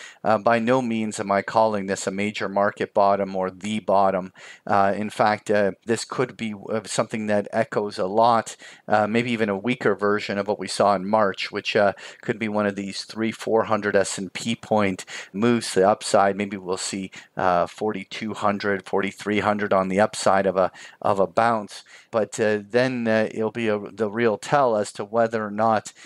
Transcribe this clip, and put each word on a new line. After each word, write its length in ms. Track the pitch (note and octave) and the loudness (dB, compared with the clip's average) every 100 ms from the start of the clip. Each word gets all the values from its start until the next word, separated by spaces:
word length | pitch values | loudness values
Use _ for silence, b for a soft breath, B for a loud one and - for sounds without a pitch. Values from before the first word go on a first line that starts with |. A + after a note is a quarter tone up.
| B B | B B
Uh, 160 | - G#2+ | 0 2
by 180 | G2+ A#2 | 4 2
no 240 | A2+ C3 | 4 2
means 380 | A#2+ A2+ A2 G#2 | 0 -2 -4 -4
am 120 | G2+ | -2
I 120 | G2 | 0
calling 420 | G2 A2+ A2 G#2 F#2+ | 0 2 2 0 -4
this 220 | F#2+ - | -4 -4
a 40 | |
major 380 | F#2+ G#2 G#2 G2+ | -4 -4 -4 -4
market 420 | G2 G2+ - G#2+ | 0 0 0 -2
bottom 440 | - G2 G2 G2 F#2+ | 2 4 4 0 -2
or 160 | F#2 | -4
the 300 | F#2 G2+ G#2+ | -4 -6 -4
bottom. 520 | G2 G2 G2 F#2+ F#2 B B B - | 2 4 4 2 -4 B B B 0
Uh, 300 | G#2 G2 G2 | 2 2 0
in 140 | G#2+ | -4
fact, 400 | - G#2 G#2+ - | 0 2 0 0
uh, 220 | G#2 G2+ F#2 - | 2 2 -2 -4
this 200 | A2+ - | -4 -2
could 300 | - B2 G2+ | -4 -4 -4
be, 200 | A2 G#2 G2+ | -8 -8 -6
uh, 100 | A2 F#2+ | -6 -4
something 420 | - A2+ A#2 G#2+ | -4 -2 -4 0
that 200 | G#2 G2+ | 0 0
echoes 460 | G#2+ A2 A#2 G#2 G2+ | -2 -2 -2 -4 -4
a 80 | F#2+ | -2
lot, 500 | G#2+ A#2 A2+ G#2+ - B B - | 2 4 4 0 -10 B B -2
uh, 180 | G#2+ G#2 | 0 2
maybe 260 | A2+ A#2+ | 0 0
even 160 | A#2 G#2+ | 0 0
a 100 | G2 | 0
weaker 360 | A2 B2 A#2+ | -2 0 0
version 460 | F#2+ G2+ G#2 - G2+ | 0 0 0 -2 -4
of 80 | G2 | -2
what 100 | G#2 | -4
we 100 | F#2+ | -4
saw 280 | - G#2 G2 | 2 4 2
in 120 | F#2+ | 2
March, 440 | A2 G2+ F#2 - | 2 2 -2 -6
which, 240 | G#2 - - | -6 -2 2
uh, 180 | G2+ F#2+ B B | 2 2 B B
could 180 | - A2 | -6 -4
be 100 | A2 | -2
one 160 | G#2 G#2 | 0 0
of 100 | G2 | -2
these 280 | G2 F#2 | -6 -10
three, 280 | - G#2+ A2+ | -10 -4 -4
four 300 | G#2+ - A2 | -4 0 0
hundred 120 | G2+ G#2+ | 2 0
hundred 200 | G#2 G2 | 2 2
S 220 | F#2+ - | 2 -2
and 140 | F#2+ | -8
P 240 | - A#2 A2+ | -6 -4 -4
point 500 | - A2 G2+ F#2 B B B | 0 0 2 -2 B B B
moves 400 | F#2+ A#2 A#2 - | 0 2 2 0
to 80 | - | 2
the 80 | F#2 | 4
upside. 460 | G#2+ - G#2+ G2 G2 | 4 2 4 4 2
Maybe 220 | G2+ G2 | -4 -6
we'll 200 | F#2 F#2+ | -6 -4
see, 340 | - G2+ F#2+ B B - | -4 -6 -8 B B -4
uh, 320 | F#2 F2 F2 | 0 2 0
forty-two 680 | - G#2+ G2+ F#2+ - A2 | -4 -6 -6 -8 -10 -8
hundred, 520 | G2+ G#2+ G2+ G2+ G2 - | -4 -2 -2 -2 -4 -2
forty-three 560 | F#2+ G2 - - G#2 | -4 -4 -4 -2 0
hundred 320 | G2 G#2 G2+ | 0 0 0
on 160 | F#2+ F#2+ | 0 2
the 100 | F#2+ | 2
upside 480 | G#2+ - - G2 G2 | 2 2 2 2 2
of 100 | F2+ | 2
a, 140 | F2+ B B B | 0 B B B
of 180 | - G2+ | -2 0
a 80 | F2+ | 0
bounce. 560 | G2 A2+ A#2 G2+ - B B B | 2 2 0 -4 -14 B B B
But, 280 | A#2 G#2 - | -2 -2 0
uh, 200 | G#2+ G#2+ G2+ A#2+ | 0 0 0 0
then, 300 | C3 B2+ A#2 | 0 0 0
uh, 180 | A2 A2 | 2 0
it'll 220 | - A2 | -2 -4
be 160 | A#2 A2+ | -2 -2
a, 100 | G#2 | -2
the 320 | G2+ G2 A2 | -4 -4 -4
real 280 | G#2 A#2 G2+ | 0 0 0
tell 400 | - D3 C3 G#2+ | 2 2 4 2
as 160 | G#2 | -2
to 100 | - | -6
whether 420 | G#2 A2+ A2+ A2+ G#2+ | -4 0 0 0 -4
or 60 | |
not 400 | G#2 A2+ G#2+ - B | 0 2 2 -2 B